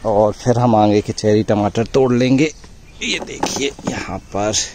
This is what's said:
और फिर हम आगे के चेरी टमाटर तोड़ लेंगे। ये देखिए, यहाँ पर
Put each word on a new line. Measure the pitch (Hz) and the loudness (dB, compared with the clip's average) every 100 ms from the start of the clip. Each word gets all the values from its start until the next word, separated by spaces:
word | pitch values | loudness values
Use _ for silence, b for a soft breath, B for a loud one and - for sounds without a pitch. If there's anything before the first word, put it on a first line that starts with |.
और | 113 101 107 | 0 2 2
फिर | 101 127 120 | 0 0 2
हम | 120 107 | 4 4
आगे | 107 104 | 4 2
के | - | 0
चेरी | - 107 107 | -2 2 2
टमाटर | 107 104 104 - 113 | 2 0 0 -2 0
तोड़ | 139 131 | 2 2
लेंगे। | 120 127 131 156 - - - - - | 2 2 2 2 -4 -20 -20 -20 -12
ये | 226 180 | -8 -8
देखिए, | - - - - 139 - - | -8 -8 -6 -4 -6 -6 -8
यहाँ | - - 92 - | -8 -8 -10 -8
पर | 98 104 104 - | -4 -2 -2 -6